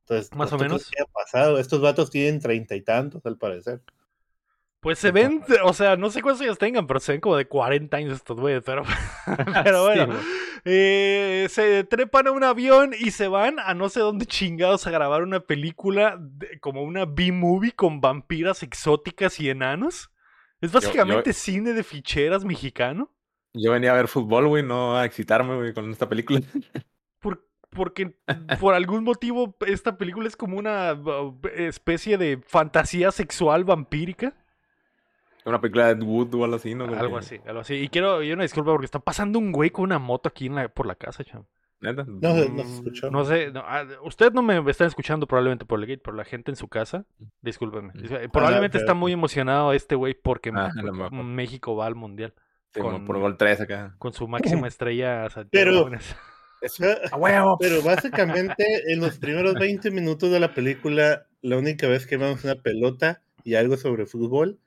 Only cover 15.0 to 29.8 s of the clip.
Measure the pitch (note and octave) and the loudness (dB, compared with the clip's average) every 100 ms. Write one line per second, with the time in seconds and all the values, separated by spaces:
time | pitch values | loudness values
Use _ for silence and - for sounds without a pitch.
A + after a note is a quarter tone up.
15 | C#3+ D3+ F3+ F#3+ - D3 D#3+ E3 G3 G3 | 2 0 0 -4 -2 -4 -4 -4 -2 2
16 | G#3+ F3+ D3 C#3+ F#3+ D#3+ D3 C3+ D3 F3+ | 2 0 -16 -16 -18 -10 -8 -6 -6 -4
17 | F3+ C#3+ F3+ F3+ F3 F#3 A3+ - F3+ D3 | -4 0 0 2 2 2 0 0 0 2
18 | C3 C#3+ - D#3+ E3+ F#3+ C#3 - D#3 D3 | 0 0 -6 -4 -2 -4 -8 -4 2 2
19 | F3 - F#3+ - C#3+ C3 C3 D3+ D4 - | 0 -2 -2 -2 -4 -2 -2 -2 -4 -6
20 | - _ _ _ _ _ F3 G3 G2+ A2 | -20 _ _ _ _ _ 2 2 2 2
21 | A2 G#2+ A#3+ - - F#3+ A#3 A3+ F#3 D3 | 4 4 2 -2 -2 -2 0 -2 -4 -10
22 | - D3+ D3 G3 G3 C3+ B2+ - B2 E3 | -4 0 0 0 -2 -6 -6 -2 -2 -2
23 | D4 _ _ _ _ A#2 A2 A#2+ B2 B2+ | -8 _ _ _ _ 0 2 4 6 4
24 | A#2 C3+ G#2+ A#2 D3 D3+ C3+ B2 B2 B2 | 4 0 2 4 4 2 0 -2 0 0
25 | A#2+ - G2 A2+ B2+ B2+ A#2 A2+ G#2+ A2 | 0 -4 2 2 2 -2 -4 -6 -8 -6
26 | A#2 A2+ A#2 C#3 C3+ C#4+ - - - _ | -2 -2 0 0 0 -10 -10 -14 -16 _
27 | _ _ G#3 F3+ _ _ _ F#3 F3+ F#3 | _ _ -8 -8 _ _ _ -8 -6 -6
28 | F#3 _ - D#3 D#3+ E3+ F#3+ F3+ F3+ G#3+ | -8 _ -8 -8 -4 0 4 4 2 -2
29 | A3+ A#3+ A#3+ A#3+ A#3 - G#3 G3 | -2 -2 -2 -2 -4 -4 -4 -2